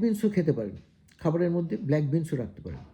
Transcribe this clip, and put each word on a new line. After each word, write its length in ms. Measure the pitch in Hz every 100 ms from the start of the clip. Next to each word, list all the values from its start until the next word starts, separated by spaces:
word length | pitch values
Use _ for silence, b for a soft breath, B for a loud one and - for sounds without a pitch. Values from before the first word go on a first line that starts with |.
বিনসও 280 | 226 214 214
খেতে 220 | 190 160
পারেন, 240 | 120 104 95 - _ _ -
খাবারের 320 | 165 170 175
মধ্যে 260 | 175 170 -
ব্ল্যাক 280 | 165 151 147
বিনসও 260 | 160 156 185
রাখতে 240 | 104 -
পারেন। 200 | 80 69 -